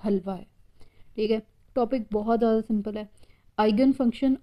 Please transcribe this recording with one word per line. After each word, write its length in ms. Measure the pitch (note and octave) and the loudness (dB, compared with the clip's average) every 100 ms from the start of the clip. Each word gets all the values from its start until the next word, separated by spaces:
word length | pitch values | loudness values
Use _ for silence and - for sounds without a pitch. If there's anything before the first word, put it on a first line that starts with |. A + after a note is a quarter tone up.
हलवा 300 | G#3 G3+ F#3 F#3 | -2 -2 -4 -10
है, 100 | - _ - - - - - - | -12 _ -20 -20 -20 -20 -16 -6
ठीक 140 | G#3+ | -2
है। 100 | A3 G#3+ _ _ - | -2 -4 _ _ -4
Topic 320 | A#3 C4 A3 | -2 -2 -4
बहुत 280 | G#3 G#3+ A3+ | -4 0 2
ज़्यादा 220 | A3+ A3 | 2 2
simple 360 | A3 G#3+ G3+ G#3 | 0 -2 -4 -8
है, 100 | G#3 - - _ _ - | -12 -18 -20 _ _ 0
Eigen 340 | G#3+ G#3 C4+ | 2 4 4
function 460 | C4+ B3 - C4+ C4 | 4 0 0 0 0